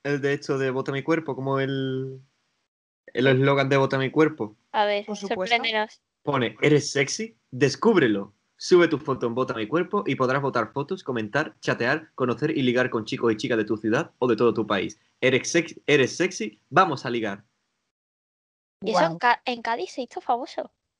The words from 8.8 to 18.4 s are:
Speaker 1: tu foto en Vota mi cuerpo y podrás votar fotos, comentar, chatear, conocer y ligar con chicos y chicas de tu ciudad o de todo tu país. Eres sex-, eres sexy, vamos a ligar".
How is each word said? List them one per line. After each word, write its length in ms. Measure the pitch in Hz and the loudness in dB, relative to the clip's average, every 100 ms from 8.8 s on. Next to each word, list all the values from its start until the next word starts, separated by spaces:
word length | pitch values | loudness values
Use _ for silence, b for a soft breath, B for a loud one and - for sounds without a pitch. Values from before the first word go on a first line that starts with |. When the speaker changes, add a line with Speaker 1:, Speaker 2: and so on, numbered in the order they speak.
| 170 | 6
Speaker 1:
tu 120 | 143 | 2
foto 260 | - 123 120 | -4 -4 -2
en 60 | 117 | -2
Vota 180 | 127 117 | -4 -4
mi 120 | 107 | -2
cuerpo 360 | 156 180 208 165 | -2 -2 -4 -2
y 80 | 135 | 0
podrás 260 | 127 135 | 0 0
votar 300 | 139 120 107 | 0 -2 -2
fotos, 320 | - 139 190 | -4 -6 -8
comentar, 520 | - 120 107 139 156 - | -6 -6 -2 -2 -4 -6
chatear, 500 | - 117 120 147 - - | -4 -2 0 -2 -4 -4
conocer 360 | 127 117 151 151 | -2 0 -2 0
y 40 | |
ligar 280 | 123 120 127 | 2 2 2
con 140 | 117 107 | -2 -4
chicos 280 | - 117 | -2 0
y 40 | 107 | 0
chicas 200 | 127 113 | 0 -2
de 80 | 107 | 0
tu 100 | 110 | -2
ciudad 360 | 110 120 170 - | 0 -2 -2 -2
o 80 | 127 | 0
de 80 | 110 | 2
todo 160 | 120 | 2
tu 120 | 110 104 | 2 0
país. 320 | 101 92 - _ - | -2 -2 -8 _ -2
Eres 320 | 127 123 - | 2 2 2
sex-, 300 | 170 165 - - | -2 -2 -6 2
eres 280 | 143 123 - | 2 2 0
sexy, 460 | 185 - 214 - - | -2 -2 -10 -10 -2
vamos 360 | 139 185 131 131 | 2 2 0 -6
a 40 | |
ligar". 340 | 120 107 104 - _ _ _ _ _ _ _ _ _ | -4 -4 -6 -14 _ _ _ _ _ _ _ _ _